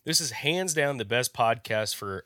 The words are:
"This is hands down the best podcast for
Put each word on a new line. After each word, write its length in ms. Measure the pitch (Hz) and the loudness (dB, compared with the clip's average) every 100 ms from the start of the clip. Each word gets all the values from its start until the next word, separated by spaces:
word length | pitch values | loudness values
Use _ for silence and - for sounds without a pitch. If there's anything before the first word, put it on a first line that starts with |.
"This 160 | - 160 | -2 0
is 120 | 151 | 0
hands 420 | 110 143 175 185 | -2 0 0 0
down 240 | 156 143 135 | 2 0 0
the 60 | |
best 280 | 104 120 127 | 0 0 0
podcast 640 | - 113 117 - 110 107 | 2 2 2 0 -2 -2
for 300 | - 101 95 | -4 -6 -8